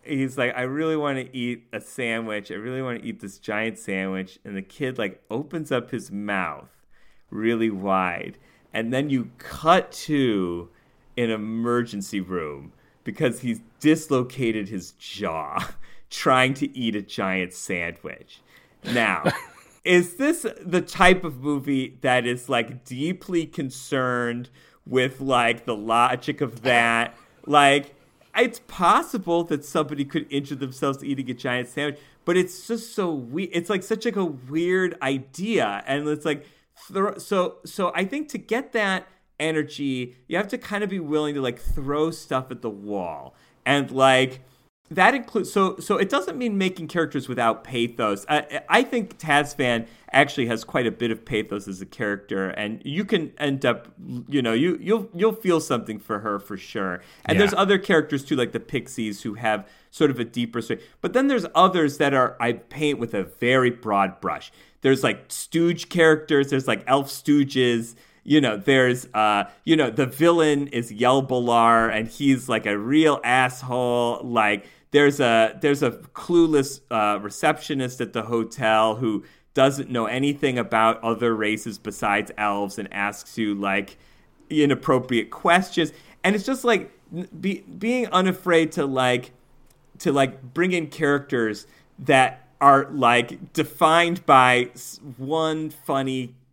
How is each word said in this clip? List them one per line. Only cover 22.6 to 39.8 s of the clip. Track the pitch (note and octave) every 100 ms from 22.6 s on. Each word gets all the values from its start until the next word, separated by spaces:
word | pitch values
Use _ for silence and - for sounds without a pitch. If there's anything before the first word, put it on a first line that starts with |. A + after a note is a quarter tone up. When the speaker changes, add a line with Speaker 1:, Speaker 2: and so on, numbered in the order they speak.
| A2 B2+
Speaker 1:
deeply | - B2+ D#3 F#3 - F3 D#3
concerned | - C#3 - - C#3 B2+ B2 A#2+ A#2+ B2 _ _ _ -
with, | B2+ B2+ C3
like, | C3+ B2+ A#2 A#2
the | - A2
logic | G#2+ A#2 B2 B2+ - C#3+
of | C3 A2+
that? | A#2+ A#2+ A#2 A#2 A#2 - _ _ -
Like, | D3 C#3 C#3+ C#3+ - _ _ _ -
it's | B3 B3 -
possible | - F3 A3 - A3+ F#3 E3+
that | E3+ D3
somebody | C#3+ E3+ D3 C#3+
could | C#3 E3 D3
injure | C#3 C#3 C#3
themselves | C3 B2+ C#3+ C3+
eating | C#3 C3+ B2+
a |
giant | A#2+ B2+ B2 B2
sandwich, | - D3 C#3 - _ -
but | F3
it's | F3+ - -
just | A3+ A3+
so | - F3+
we-, | D3+ A#2+ D3
it's, | F#3+ E3+ F3
like, | G3+
such, | F#3+ A3
like, | A#3+ G3
a |
weird | F#3 C3+ B2+ D3+ F3 F#3 F3+ E3
idea. | C3+ C#3 C3+ - G3+ G#3 A2 G2+ -
And | C#3 D3+
it's | D3+
like, | D#3+ C#3+ - _ _ _ -
thro-, | G3 G3+ -
so, | - G3 F3+ -
so | - - F3+
I | E3+
think | F#3+ C#4+ D4+
to | A3
get | - A3+ C4
that | A3+ G3+ F#3 - _ _ _
energy, | D#3 D#3 D3 -